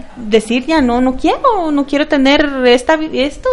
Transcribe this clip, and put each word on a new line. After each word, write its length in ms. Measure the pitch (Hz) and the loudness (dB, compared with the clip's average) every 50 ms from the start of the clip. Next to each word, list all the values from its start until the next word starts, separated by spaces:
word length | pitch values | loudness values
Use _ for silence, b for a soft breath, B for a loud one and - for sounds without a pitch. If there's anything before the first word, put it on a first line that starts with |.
| 254 - - | -16 -16 -16
decir, 480 | - 240 208 208 220 214 - 233 254 254 | -14 -6 0 0 0 0 0 -2 -2 0
"Ya 140 | - 320 320 | 0 0 2
no, 200 | 269 240 233 240 | 2 2 0 0
no 160 | 254 262 254 | 0 0 -2
quiero, 540 | 262 - 320 440 554 571 539 453 392 339 311 | 0 0 -2 -2 2 0 0 0 0 0 -2
no 160 | 294 285 277 | -2 -2 -2
quiero 220 | 269 - 285 302 302 | 0 0 -2 0 0
tener 360 | 311 285 262 269 285 294 302 285 277 262 254 | 0 2 4 4 4 2 2 0 -2 0 2
esta 300 | 247 240 254 254 - 320 | 4 4 4 2 0 0
vi-, 240 | 311 311 - - 240 | 0 0 -4 -2 -2
esto 280 | 254 294 294 - - 508 | -2 -2 -4 -4 -4 -2